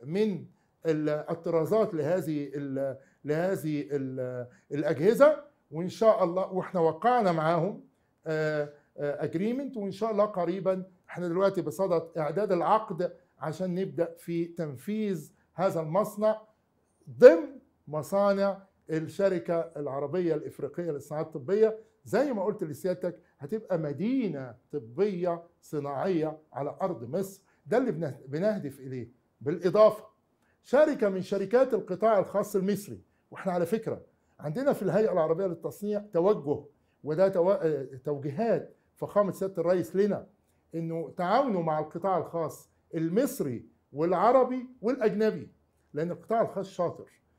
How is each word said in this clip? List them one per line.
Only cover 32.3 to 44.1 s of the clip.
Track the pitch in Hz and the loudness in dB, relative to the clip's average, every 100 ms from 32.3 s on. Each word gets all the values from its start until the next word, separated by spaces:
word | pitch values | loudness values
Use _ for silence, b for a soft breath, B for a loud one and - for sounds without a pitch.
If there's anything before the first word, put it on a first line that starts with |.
| 196 202 196 | 0 0 0
المصري، | 190 202 165 98 - _ - | 0 -2 -4 -14 -18 _ -20
وإحنا | - 190 | -8 -2
على | 175 170 | 0 0
فكرة | 226 156 104 - _ _ - | -2 -2 -8 -10 _ _ -10
عندنا | 151 156 277 | -6 -2 0
في | - | 2
الهيئة | 190 185 220 | 2 2 4
العربية | 180 160 165 196 | 2 2 2 0
للتصنيع | 165 156 - 202 202 208 | -4 -8 -6 -4 -4 -2
توجه، | 170 185 190 143 139 - _ _ _ | 2 4 2 0 -4 -6 _ _ _
وده | 139 156 190 | -4 2 4
تو-، | 190 175 | 4 4
آه، | 202 160 139 127 131 | 4 2 0 -4 -10
توجيهات | 151 143 143 139 226 170 - - b - | -6 -6 -4 -2 0 0 -2 -18 b -12
فخامة | 143 208 196 | -2 0 0
سيادة | - 190 190 | 0 -4 -2
الرئيس | 165 180 - 185 | 2 2 0 0
لنا، | 202 156 - _ _ _ _ 165 | 2 0 -6 _ _ _ _ -8
إنه | 165 165 147 - | -6 -6 -6 -4
تعاونوا | 180 233 277 185 | 2 2 2 0
مع | 165 151 | 0 -2
القطاع | 156 165 190 175 | -2 -4 0 0
الخاص | - 165 151 - - _ _ 165 | -2 -4 -6 -8 -20 _ _ -4
المصري | 165 196 277 - 147 113 - _ _ | 0 2 0 -2 -4 -6 -10 _ _
والعربي | 139 170 | -2 0